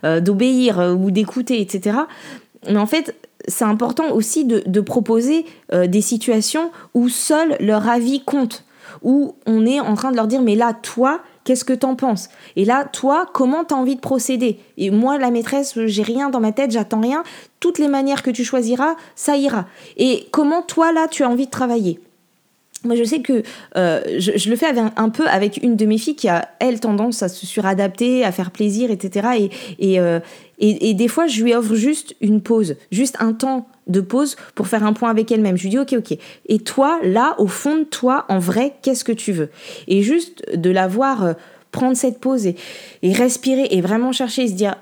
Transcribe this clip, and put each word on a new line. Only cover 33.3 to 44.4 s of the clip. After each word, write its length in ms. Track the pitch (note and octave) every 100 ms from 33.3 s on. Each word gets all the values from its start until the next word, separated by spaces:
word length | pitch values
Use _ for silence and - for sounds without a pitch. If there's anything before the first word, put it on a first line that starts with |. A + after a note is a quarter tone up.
temps 340 | A3+ C4 C4 B3 _ -
de 140 | F#3
pause 340 | F#3 B3 D4 - - -
pour 120 | F#3+
faire 180 | A3 G#3+
un 80 |
point 160 | G#3+ A#3
avec 220 | A3 A3+
elle-même. 260 | A3+ G#3 F3+
Je 60 |
lui 60 | F#3+
dis, « 100 | A#3
Ok, 140 | C#4
ok. 240 | B3 A3+ D3+ - - -
Et 120 | G#3+
toi, 400 | A3 - C#4 E4
là, 320 | F#3 G3+ C4+ -
au 100 | G#3
fond 300 | - C#4+ D#4
de 60 |
toi, 420 | D#4 - B3 C4+ -
en 100 | F#3+
vrai, 340 | F3 G#3+ C#4 C#4
qu'est-ce 220 | - B3+
que 80 | -
tu 200 | A3+ -
veux ? » 180 | F3+ D3+ - - - -
Et 140 | G3
juste 420 | G3+ E4 E4+ - - E3+
de 140 | F3
la 180 | F#3+ F#3
voir, 360 | G3+ C4+ B3
euh, 100 | F3+ D#3+ - - _
prendre 240 | - B3+ B3+
cette 240 | C4 B3
pause 280 | B3+ C4 G3
et, 80 | F3 - - - -
et 100 | F3
respirer 540 | F#3+ B3 B3 C4 C4 C4+
et 100 | F#3+
vraiment 300 | F3+ A3 B3
chercher 320 | B3+ B3+ A#3